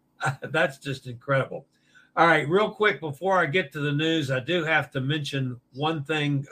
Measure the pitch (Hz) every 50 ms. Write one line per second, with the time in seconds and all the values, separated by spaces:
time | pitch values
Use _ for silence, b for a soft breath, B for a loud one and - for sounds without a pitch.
0 | _ _ _ - - 143 139 - - - 139 156 175 175 - - - 139 131 -
1 | - 127 117 120 - - 139 135 127 - 90 80 - _ b b b b b b
2 | b b b 165 160 170 165 151 147 139 170 202 214 208 214 - 214 208 165 139
3 | 160 151 139 - 175 190 190 180 170 147 143 185 185 - - 151 143 147 143 147
4 | 160 160 165 160 143 131 135 127 117 139 175 180 156 156 160 151 139 139 - 139
5 | 127 135 156 160 143 139 143 135 131 127 123 - _ _ - 127 147 156 165 156
6 | 139 - 156 151 147 143 143 139 131 -